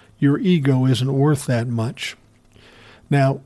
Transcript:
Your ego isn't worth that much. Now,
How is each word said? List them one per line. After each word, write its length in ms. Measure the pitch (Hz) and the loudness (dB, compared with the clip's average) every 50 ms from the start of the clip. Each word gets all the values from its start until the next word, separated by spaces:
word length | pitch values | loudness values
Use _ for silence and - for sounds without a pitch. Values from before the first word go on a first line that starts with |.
| - _ _ - | -20 _ _ 0
Your 200 | 147 139 147 - | 0 0 2 2
ego 480 | 254 185 180 160 135 139 131 131 131 | 2 2 2 2 2 2 2 2 2
isn't 260 | 131 123 110 127 135 | 2 0 0 -2 -2
worth 340 | 139 135 139 151 147 139 - | 0 0 2 2 0 0 -2
that 220 | - 123 117 117 127 | -2 -2 -2 -2 -4
much. 480 | 117 113 110 - - - - - - _ _ _ _ _ _ _ _ - - - - - - - - - _ - | -4 -4 -4 -6 -8 -10 -12 -12 -14 _ _ _ _ _ _ _ _ -20 -20 -20 -20 -20 -20 -20 -20 -14 _ -2
Now, 300 | 143 139 135 135 135 135 - | 0 2 2 2 0 -2 -4